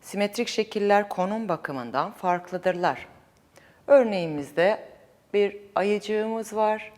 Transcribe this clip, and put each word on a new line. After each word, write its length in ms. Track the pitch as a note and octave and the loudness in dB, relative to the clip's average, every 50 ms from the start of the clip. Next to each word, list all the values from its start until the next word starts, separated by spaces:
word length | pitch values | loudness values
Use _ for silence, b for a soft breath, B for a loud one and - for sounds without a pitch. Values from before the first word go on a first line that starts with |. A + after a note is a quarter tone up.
Simetrik 460 | _ - - G3 G3+ G#3 G#3 - A#3+ A#3 | _ -10 -4 -2 -2 -2 -2 -4 -4 -4
şekiller 640 | - - G#3+ G#3+ - A3 G3+ G3+ G3+ G3+ G#3 G#3 | -2 -2 -4 -2 -2 -2 2 4 4 4 4 0
konum 400 | - - F#3 F#3+ G#3 A3+ A3+ G3+ | -2 -4 -2 -2 -2 -4 -2 -2
bakımından 640 | E3+ D#3 - - C#3+ C3+ B2 A#2 A2+ C3 D3+ F#3+ | -4 -4 -4 -6 -6 -6 -8 -4 -2 -2 -2 -2
farklıdırlar. 960 | A3 - - F#3 F3 F3 F3 - - F3+ F3 F#3 F3+ F3 F3 E3+ C3+ - - - - - _ _ _ _ _ b b b b b b b b - | -6 -6 -2 0 0 0 -2 -6 -10 -2 -2 -2 0 2 0 0 0 -2 -8 -18 -20 -20 _ _ _ _ _ b b b b b b b b 6
Örneğimizde 1000 | C#4+ C#4 B3+ A3+ G#3 F#3+ F3 E3 D3+ D3 C#3+ C3+ - - E3 F#3+ G#3+ - - - - - - _ _ _ _ _ - | 6 6 6 6 0 -2 -2 -2 -4 -6 -8 -6 0 2 2 2 2 0 -4 -16 -20 -20 -20 _ _ _ _ _ 0
bir 240 | G#3 G3+ G3+ G3 - - - - | 2 2 2 0 -8 -18 -4 -2
ayıcığımız 800 | - F#3 G3+ G#3 G#3 G3+ - G#3+ G#3+ G#3+ A3 A3 A3+ A3+ A3 G#3 | 0 0 2 0 -2 -2 -4 -4 -2 -2 -4 -4 -6 -8 -6 -2
var. 380 | G#3+ G#3+ G#3+ G#3+ A3 - - - | 0 2 2 2 -2 -4 -14 -20